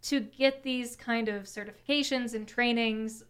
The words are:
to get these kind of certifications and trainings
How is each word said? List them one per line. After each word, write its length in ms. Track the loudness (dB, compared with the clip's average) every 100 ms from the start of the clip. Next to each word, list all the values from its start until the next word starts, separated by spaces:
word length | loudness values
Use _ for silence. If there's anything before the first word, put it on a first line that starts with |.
to 160 | -2 0
get 420 | 0 2 2 4
these 340 | -2 -2 -4 -6
kind 320 | -2 0 0
of 180 | -4 -6
certifications 920 | -12 -12 -8 0 2 2 0 -2 -4
and 120 | -4
trainings 760 | 0 2 4 2 0 -4 -8 -8